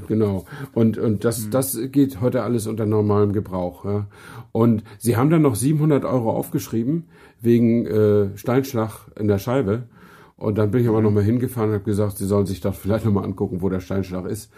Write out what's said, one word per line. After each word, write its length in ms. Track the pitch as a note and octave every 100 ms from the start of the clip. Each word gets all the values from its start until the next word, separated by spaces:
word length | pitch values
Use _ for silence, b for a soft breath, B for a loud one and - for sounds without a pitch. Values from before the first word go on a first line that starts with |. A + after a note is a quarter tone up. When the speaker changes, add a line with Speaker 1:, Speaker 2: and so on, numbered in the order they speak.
| G2+
Speaker 1:
genau. 380 | A2 G#2 F#2+ B C#3 C#3
Und, 260 | A#2+ A2+ A2
und 260 | A2+ G2+
das, 220 | A#2 A2+ G#2+
Speaker 2:
Mhm. 20 |
Speaker 1:
das 280 | C3 C3+ A#2 B2+
geht 300 | C#3 C3+ F#2
heute 220 | B2 B2
alles 240 | G#2+ A#2+ G#2+
unter 180 | A2
normalem 480 | G#2 G#2+ G#2 G#2 G#2
Gebrauch, 500 | G2+ F#2 F#2 F2+ E2+
ja. 220 | G2 G#2 G#2 B B B B
Und 320 | A#2 A#2 G#2+ B -
sie 180 | A2+ A2+
haben 140 | C#3+
dann 100 | E3
noch 140 | D3
siebenhundert 500 | G2+ C3+ D#3+ D#3 C#3
Euro 240 | - B2+ A2+
aufgeschrieben 760 | B2+ - D3+ - A2+ A#2 E3 - B B _
wegen, 460 | A2+ A#2+ A#2 A#2 G#2+
äh, 500 | G#2+ G#2+ G#2 G2 G2+
Steinschlag 680 | - B2 C3+ A2+ G#2+ - - -
in 80 | G#2
der 120 | G2
Scheibe. 440 | A#2+ C3 F#2+ A2 A#2+ B B B B -
Und 220 | G#2+ G#2
dann 100 | G#2
bin 120 | B2
ich 60 | A#2+
aber 120 | A2
Speaker 2:
Mhm. 40 |
Speaker 1:
noch 60 | A2
mal 100 | G#2
hingefahren 480 | G2+ A#2+ G#2 A#2 G#2+
und 60 | G#2
hab 60 |
gesagt, 320 | A2 G2+ G#2 F#2+
sie 60 | G2
sollen 180 | G2+
sich 160 | F#2+ F#2
doch 140 | G#2
vielleicht 300 | F2+ F#2+ A2
noch 60 | A2+
mal 100 | G2
angucken, 400 | G2 F#2+ G2+ F#2
wo 60 | F#2+
der 100 | F#2
Steinschlag 460 | - G2 F2 F#2 F2+
ist. 240 | A2 -